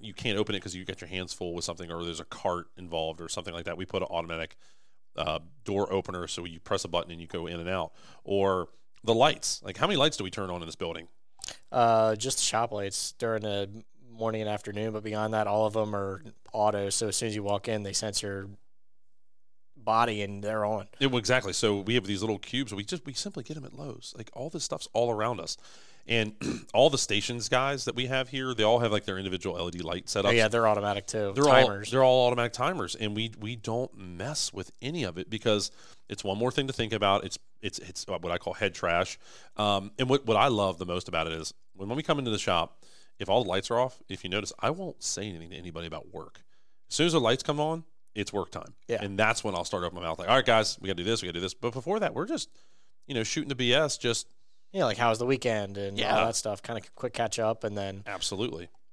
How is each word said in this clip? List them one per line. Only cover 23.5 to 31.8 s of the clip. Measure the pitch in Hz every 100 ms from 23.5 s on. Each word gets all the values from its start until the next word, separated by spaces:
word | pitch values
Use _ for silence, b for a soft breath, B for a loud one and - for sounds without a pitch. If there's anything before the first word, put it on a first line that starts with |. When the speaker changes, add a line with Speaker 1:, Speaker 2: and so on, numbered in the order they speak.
| 151
Speaker 1:
'em |
at | 131
Lowe's. | 135 147 - - -
Like, | 107
all | 113 143
this | 165
stuff's | - - -
all | 113 120
around | 107 110 110
us. | 78 - B B B B -
And | 113 107 -
<clears throat> | - - -
all | 107 147
the | 139
stations | - 104 - 120 107
guys | 127 135 139 123
that |
we | 120 127
have | 131 127
here, | 135 131
they | 113
all | 107 120
have, | 117
like, | 104
their | 104 95
individual | 95 90 98 87
L | 87
E |
D | 87
light | 80 90 90
setups. | 104 101
Speaker 2:
Oh, |
yeah, | 117 110
they're | 117 113
automatic, | 104 104 101 -
too. | 110 101
Speaker 1:
They're | 107 147
all, | 123 117
Speaker 2:
Timers. | 98